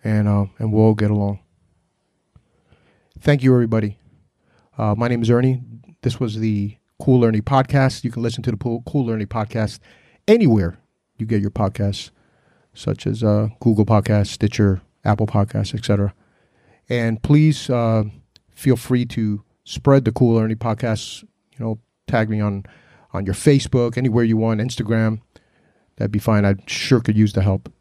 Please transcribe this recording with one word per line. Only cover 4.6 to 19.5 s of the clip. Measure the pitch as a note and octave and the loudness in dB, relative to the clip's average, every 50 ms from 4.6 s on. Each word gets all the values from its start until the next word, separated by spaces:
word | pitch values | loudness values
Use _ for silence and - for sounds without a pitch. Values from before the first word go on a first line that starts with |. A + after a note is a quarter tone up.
| _ _ _ | _ _ _
Uh, | - A2+ G#2+ G#2 | -4 -2 -2 0
my | A2 A#2+ | 0 0
name | A#2+ A#2+ A#2 | -2 0 0
is | A#2 A2+ | 2 2
Ernie. | A#2+ A#2+ B2+ C3 C3 B2 B2 A2+ A2+ A2+ - - - _ | 4 4 4 2 0 0 -6 -14 -20 -20 -20 -20 -20 _
This | - B2+ B2+ - | -4 -4 -2 -2
was | C3 A2+ G#2+ A2 | -4 -6 -4 -2
the | A2 A2 G#2+ G2+ G2+ G2+ - _ _ _ _ _ | -2 -2 0 0 -2 -4 -6 _ _ _ _ _
Cool | - - C3 B2+ A#2+ | 0 2 4 4 4
Ernie | A#2 A2 G#2+ | 2 0 0
Podcast. | G#2 - C#3+ C3+ C3 - - C#3 C3+ C3 - - - | -2 0 0 0 0 2 0 2 2 0 -2 -4 -8
You | A#2 | -8
can | A2+ A#2+ | -6 -4
listen | A#2 A#2 A#2+ - - | -4 -4 -6 -4 -4
to | B2+ | -6
the | A2+ | -6
Pool, | G2 - A#2+ A#2 A#2+ A#2+ | -4 -4 -6 -6 -6 -8
Cool | - - C#3+ B2+ A#2 | -4 -4 -4 -2 -2
Ernie | A2+ A2 G#2 | -4 -4 -6
Podcast | G2+ - A2+ G#2+ G#2+ - A#2 A2 G2+ - - _ _ _ _ _ _ _ _ _ | -6 -4 -6 -6 -4 -4 -4 -4 -4 -6 -10 _ _ _ _ _ _ _ _ _
anywhere | - G#3+ A#3+ G#3+ C#3+ A2+ G#2 F2+ E2+ E2+ _ _ _ _ _ _ _ _ | 4 4 6 6 4 4 4 2 -2 -4 _ _ _ _ _ _ _ _
you | _ A2+ | _ -6
get | A2 A#2 G#2 | -2 -2 -2
your | G2+ G2+ | -2 -2
podcasts, | - - A2 G2 G#2+ - G2+ G2+ G2 - - - _ _ _ _ _ _ _ _ _ _ _ _ _ | -2 -2 -4 -4 -2 -2 -2 -2 -2 -6 -10 -18 _ _ _ _ _ _ _ _ _ _ _ _ _
such | - - - G2+ - - | -8 -6 -6 -6 -4 -4
as, | - G#2+ A2 A#2+ | -6 -4 0 0
uh, | G#2+ G#2 G#2 G#2+ A2 - _ | 0 2 2 0 -2 -6 _
Google | - A#2+ A2 G#2 G#2 | 0 0 2 2 2
Podcasts, | F#2+ A#2 G#2 F#2+ - G#2+ G#2 G2 | 2 2 2 2 2 0 0 0
Stitcher, | - - - A2 G#2 - - G#2+ G2+ F#2+ F2+ _ _ _ _ _ | -2 -2 -2 -2 -2 2 2 2 2 2 -2 _ _ _ _ _
Apple | - G#2 G#2 A2+ | -2 0 0 -2
Podcasts, | G#2+ - G#2+ G2 - - A2 G#2 - - | -2 0 -2 -2 0 -2 -6 -4 -4 -6
et | G#2+ - | -8 -2
cetera. | - G#2+ G2+ G2+ G2 - _ _ _ _ _ _ _ _ _ _ _ _ _ _ | -2 0 0 0 -4 -6 _ _ _ _ _ _ _ _ _ _ _ _ _ _
And | _ B2 A#2+ A#2 A2+ A2 A2+ | _ -4 -2 -2 -2 -4 -4
please, | - - D3 D3+ D#3 D#3 D3 - - - | 2 2 4 4 4 4 2 0 -4 -4
uh, | B2+ A#2+ A#2 A2+ A2+ A2 G#2+ G#2+ - - _ _ _ _ _ _ | -2 0 0 0 0 0 0 -2 -8 -18 _ _ _ _ _ _
feel | _ - - C#3+ B2+ | _ -4 0 0 0
free | A#2+ - - B2+ B2 A#2+ | 0 0 -2 -2 -2 0
to | A#2+ - A#2+ A2 G#2+ G#2 G#2 _ _ | -2 -4 -4 -2 -2 -4 -6 _ _